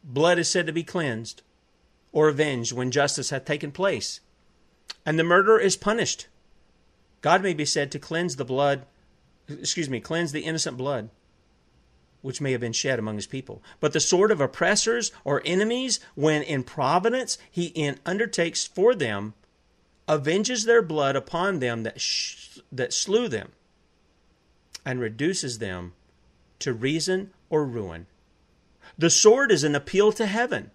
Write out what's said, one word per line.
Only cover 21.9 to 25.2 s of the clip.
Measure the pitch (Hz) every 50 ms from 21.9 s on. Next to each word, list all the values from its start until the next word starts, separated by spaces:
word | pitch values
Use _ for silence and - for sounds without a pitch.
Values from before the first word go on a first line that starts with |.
| - -
sh-, | - - - - - - - - - - - - - _
that | - 123 123 120
slew | - - - - 196 233 247 214
them, | 123 104 95 - _ _ _ _ _ _ _ _ _ _ _ _ _ _ _ _ _ _ _ _ _ _ _ _ _ - _
and | 135 127 127
reduces | 123 110 110 113